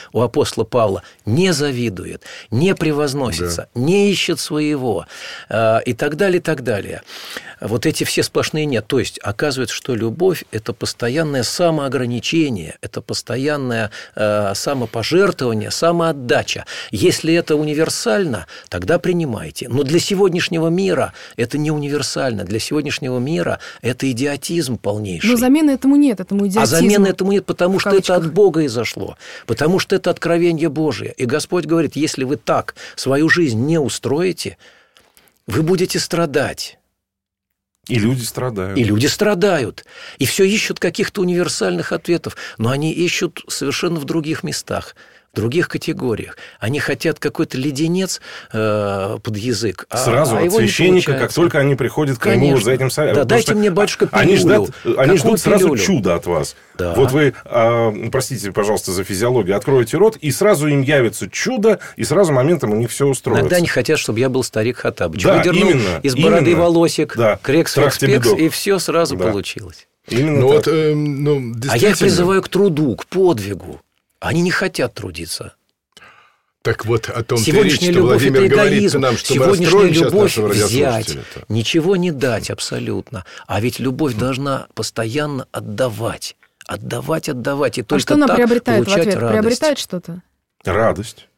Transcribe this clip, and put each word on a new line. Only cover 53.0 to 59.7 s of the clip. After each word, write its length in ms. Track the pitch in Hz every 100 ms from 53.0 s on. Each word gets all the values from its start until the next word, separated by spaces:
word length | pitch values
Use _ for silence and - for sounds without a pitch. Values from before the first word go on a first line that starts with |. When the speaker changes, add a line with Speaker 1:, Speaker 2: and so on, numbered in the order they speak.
| 151 147
Speaker 1:
Да, 60 |
Speaker 4:
Потому 80 | 123 233
Speaker 1:
дайте 140 | 226
Speaker 4:
что 40 | 214
Speaker 1:
мне, 160 | 208
батюшка, 380 | 175 208 - 196
Speaker 4:
они 240 | 127 139 196
Speaker 1:
пилюлю. 200 | 170 113 95
Speaker 4:
ждут, 100 | -
они 120 | 120 117
Speaker 1:
Какую 220 | 135 185
Speaker 4:
ждут 200 | 226 208
сразу 240 | 214 202 180
Speaker 1:
пилюлю? 120 | 127
Speaker 4:
чуда 340 | 170 170 95 82
от 100 | 87
вас. 300 | 82 71 - _ -
Speaker 1:
Да. 160 | 87 85
Speaker 4:
Вот 160 | 131
вы, 220 | 143 147 - -
а, 480 | 117 113 117 113 104 117
простите, 400 | 131 - 117 98
пожалуйста, 400 | 101 104 101 -
за 140 | 92 92
физиологию, 500 | 95 120 127 90 101
откроете 400 | 120